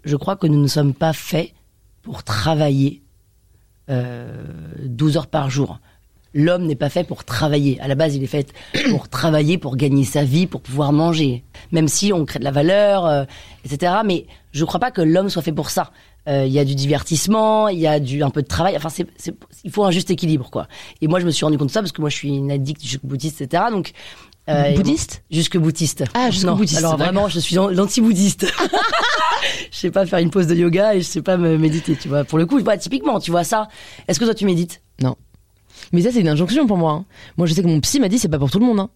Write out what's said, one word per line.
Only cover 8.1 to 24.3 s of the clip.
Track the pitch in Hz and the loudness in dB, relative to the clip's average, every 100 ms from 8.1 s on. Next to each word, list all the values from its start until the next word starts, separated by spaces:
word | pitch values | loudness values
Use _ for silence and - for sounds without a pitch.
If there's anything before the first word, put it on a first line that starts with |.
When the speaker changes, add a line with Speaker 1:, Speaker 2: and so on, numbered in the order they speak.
Speaker 1:
il | 143 | 0
est | 131 | -4
fait | 151 139 - - | -4 -6 -12 -6
<clears throat> | - 294 | -2 0
pour | 190 - | 0 -2
travailler, | - 165 151 151 180 | -2 2 2 2 0
pour | 139 | -2
gagner | 127 143 139 | 0 2 2
sa | 127 147 | 2 0
vie, | 143 147 185 | 2 2 0
pour | - | -4
pouvoir | - 135 143 | -6 -2 2
manger. | 147 165 160 143 120 - - - | 2 2 2 0 0 -10 -20 -2
Même | 165 156 | 0 2
si | - 202 | 2 0
on | 180 | 0
crée | 143 139 | -2 -4
de | |
la | 135 | -2
valeur, | 139 160 196 208 196 | 2 4 4 4 4
euh, | 170 147 135 - - - | 2 0 -2 -10 -20 -18
et | 123 | -10
cetera. | 139 175 190 | -2 0 2
Mais | 214 170 - - _ | 0 -2 -4 -20 _
je | 143 | -4
crois | 160 175 | -2 0
pas | 247 | -2
que | 196 | 2
l'homme | 160 175 196 | 4 4 2
soit | 180 | -2
fait | 160 | -4
pour | 151 147 | -4 -4
ça. | - 160 - _ _ - | -4 -4 -10 _ _ -2
Euh, | 139 | 0
il | 135 | 2
y | 139 | 2
a | |
du | 135 | 2
divertissement, | 139 139 147 - 156 185 220 220 214 214 | 0 0 0 0 -2 0 2 2 2 2
il | 180 | 2
y | 160 | 2
a | 151 | 2
du, | 131 139 | 0 -2
un | 143 | 0
peu | 151 | -2
de | 135 | -4
travail. | - 175 151 | 0 0 -2
Enfin, | 156 | -6
c'est, | - 170 - | -6 -8 -8
c'est, | - - - - | -14 -14 -20 -16
il | 185 | -8
faut | 208 | 0
un | 196 | 2
juste | 175 - | 2 0
équilibre, | 180 165 151 120 | -2 0 -2 -2
quoi. | 104 - - - - | -8 -10 -16 -20 -4
Et | 156 | 0
moi, | 180 | 2
je | |
me | 175 | 0
suis | 147 | 0
rendu | 151 147 | 0 0
compte | 139 | 0
de | |
ça | 214 | -2
parce | 190 | -4
que | - | -4
moi, | 151 | -4
je | |
suis | 139 143 | -4 -4
une | 139 139 | -4 -2
addict | 143 135 151 | -2 -4 -8
jusque | 123 135 | -8 -8
boutiste, | 135 135 156 147 | -8 -6 -6 -8
et | |
cetera. | 135 165 226 | -4 -2 0
Donc, | 208 151 - - - - | -2 -6 -12 -20 -20 -20